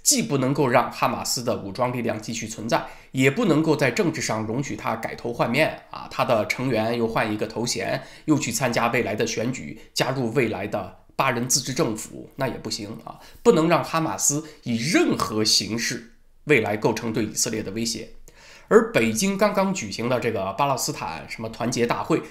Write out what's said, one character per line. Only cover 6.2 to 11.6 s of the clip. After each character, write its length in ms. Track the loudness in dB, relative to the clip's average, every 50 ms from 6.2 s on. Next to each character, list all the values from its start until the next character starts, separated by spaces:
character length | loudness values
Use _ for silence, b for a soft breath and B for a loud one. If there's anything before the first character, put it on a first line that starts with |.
| 2
的 220 | 2 4 2 2
成 240 | 0 -2 -2 -2 0
员 260 | 0 0 0 0 0
又 100 | 0 0
换 240 | 0 0 0 0 0
一 60 | 0
个 80 | -2 -2
头 180 | -4 -4 -4 -2
衔， 380 | -2 -2 -2 -2 -2 -2 -4 B B B B B
又 140 | 2 2 2
去 120 | 2 -2
参 220 | -2 0 0 0 2
加 140 | 2 2
未 160 | 2 2 2 0
来 100 | 0 0
的 140 | -2 -2
选 260 | -2 0 -2 -2 -2 -4
举， 260 | -4 -8 -12 -12 B B B B
加 160 | -2 0 0
入 220 | 0 -2 -2 0
未 160 | 2 2 0 0
来 160 | 0 -4 -6
的 320 | -4 -4 -6 -6 -8 -14 -20 -20 -14 -2
八 140 | 0 0 2
人 180 | 2 0 0
自 120 | 0 0
治 120 | 0